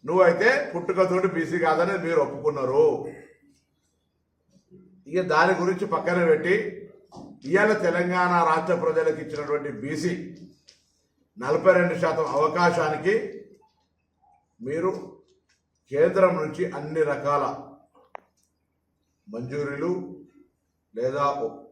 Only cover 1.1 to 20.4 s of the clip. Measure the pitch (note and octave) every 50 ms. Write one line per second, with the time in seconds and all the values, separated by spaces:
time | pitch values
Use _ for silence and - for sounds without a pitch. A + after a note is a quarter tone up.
1.1 | F3+ F#3 F#3 F#3+ E3+ E3 E3 - F3+ F3 E3 E3 D#3 D#3+ F3 F#3+ G3 F3+ E3+ E3
2.1 | E3+ D#3 C#3 - C#3 C3 C3 D3+ C#3+ C#3 C3 B2+ C3 D3 D#3 D3+ - - - -
3.1 | - - - - - _ _ _ _ _ _ _ _ _ _ _ _ _ _ _
4.1 | _ _ _ _ _ _ _ _ _ _ _ _ - - - _ _ _ _ C#3
5.1 | D#3 F#3 E3+ C#3+ D3+ D#3 E3+ F#3 F#3+ F3+ F3 F3+ F#3+ F3+ G3+ - E3+ D3+ - E3+
6.1 | F3 F3 E3+ E3 D3+ C#3 E3 F3 G3 A3 G#3+ - - - - - - - _ _
7.1 | - - - - - - - C#3 E3+ G3 G#3+ G#3+ G#3 - F3+ F3 E3+ F3 F3 F3+
8.1 | F3+ F3+ F3+ F3+ F3 E3+ E3 D#3+ D#3 D#3+ E3+ F3+ F3 - D#3+ D#3+ D#3 D#3+ D#3 D#3+
9.1 | D3+ C3+ D3+ - D3 D3 D3 C#3+ D3 D3 C#3+ C#3+ A#2+ G#2+ C3 C#3+ D#3+ - E3 F3
10.1 | - - - - - - - - _ _ _ _ _ _ _ _ _ _ _ _
11.1 | _ _ _ _ _ G#2 A#2+ C3+ D#3 E3+ F3+ F#3+ F3+ F3+ F3 E3+ D#3 - E3+ D#3+
12.1 | D#3+ D#3+ D#3 C#3 B2+ C#3+ D#3 D#3+ - F3 F3 E3+ - F3 D#3+ D#3 D3+ D#3 D#3 F#3
13.1 | G#3+ A3+ G#3 - - - - - - _ _ _ _ _ _ _ _ _ _ _
14.1 | _ _ _ _ _ _ _ _ _ _ A2+ C3 D3+ E3 F3 F#3 - - - -
15.1 | - - _ _ _ _ _ _ _ _ _ _ _ _ _ _ C3 C#3+ D#3+ F3+
16.1 | F3+ F#3+ F#3 F3+ E3 D#3 D3+ D3+ D3+ F3 F#3 - - C#3+ D3 D3+ D#3 D#3+ D3+ D3
17.1 | C#3+ C3+ C#3+ C#3+ C#3+ - - - - - - - - - _ _ _ - _ _
18.1 | _ - _ _ _ _ _ _ _ _ _ _ _ _ _ _ _ _ _ _
19.1 | _ _ _ G2+ G#2+ A#2 B2+ B2+ C#3+ D3 C#3+ C#3 C#3+ D#3+ E3 F3+ F3+ - - -
20.1 | - - - _ _ _